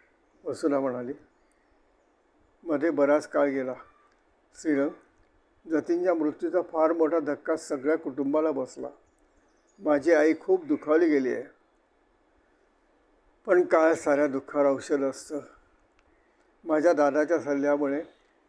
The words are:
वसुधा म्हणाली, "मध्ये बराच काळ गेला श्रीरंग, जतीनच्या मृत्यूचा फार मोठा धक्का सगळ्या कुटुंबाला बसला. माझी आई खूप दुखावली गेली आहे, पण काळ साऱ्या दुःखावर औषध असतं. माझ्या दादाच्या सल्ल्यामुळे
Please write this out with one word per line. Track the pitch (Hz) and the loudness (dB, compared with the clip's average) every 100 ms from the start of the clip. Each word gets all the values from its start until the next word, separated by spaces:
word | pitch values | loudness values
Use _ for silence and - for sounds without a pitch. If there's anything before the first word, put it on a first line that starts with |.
| _ _ _ _ | _ _ _ _
वसुधा | - - 160 139 | -12 -4 -2 0
म्हणाली, | 135 123 123 147 _ _ _ _ _ _ _ _ _ _ _ _ _ _ | -2 -6 -8 -12 _ _ _ _ _ _ _ _ _ _ _ _ _ _
"मध्ये | 170 143 165 | -6 -2 0
बराच | 143 143 151 151 | 2 2 2 0
काळ | 156 143 | -2 0
गेला | 135 127 123 - _ _ _ _ _ _ | -2 -6 -10 -16 _ _ _ _ _ _
श्रीरंग, | - 165 139 147 180 _ _ _ _ _ _ 175 | -10 -2 0 0 -4 _ _ _ _ _ _ -4
जतीनच्या | 156 - 170 180 | -4 -2 -2 0
मृत्यूचा | 165 151 143 170 175 | 0 -2 -4 -4 -4
फार | 170 160 160 | -4 0 0
मोठा | 170 156 165 | 2 0 0
धक्का | 147 139 - 160 | -2 -6 -4 -6
सगळ्या | - 143 135 160 | -4 -6 -2 -2
कुटुंबाला | 160 131 139 151 156 | -4 -6 -2 0 0
बसला. | 135 127 - 127 - _ _ _ _ _ _ _ _ | -4 -8 -10 -14 -16 _ _ _ _ _ _ _ _
माझी | 151 147 143 | -2 0 4
आई | 156 156 156 | 4 4 0
खूप | - 185 | 0 0
दुखावली | 151 143 147 160 170 | 0 -4 2 2 4
गेली | 147 127 | 2 0
आहे, | 117 - _ _ _ _ _ _ _ _ _ _ _ _ _ _ _ _ _ _ _ - | -4 -8 _ _ _ _ _ _ _ _ _ _ _ _ _ _ _ _ _ _ _ 2
पण | 180 | 2
काळ | 175 170 160 | 4 4 4
साऱ्या | 165 156 143 147 | 2 2 2 2
दुःखावर | 135 - 147 143 | -2 -6 0 2
औषध | 131 - 143 | 0 -2 -2
असतं. | 139 135 - 151 143 _ _ _ _ _ _ _ _ _ _ _ | -2 -6 -12 -12 -12 _ _ _ _ _ _ _ _ _ _ _
माझ्या | 165 156 160 | -2 2 2
दादाच्या | 151 143 139 151 165 | 4 2 2 0 -2
सल्ल्यामुळे | 131 143 143 147 143 143 170 _ _ _ | -2 -2 0 0 0 -4 -8 _ _ _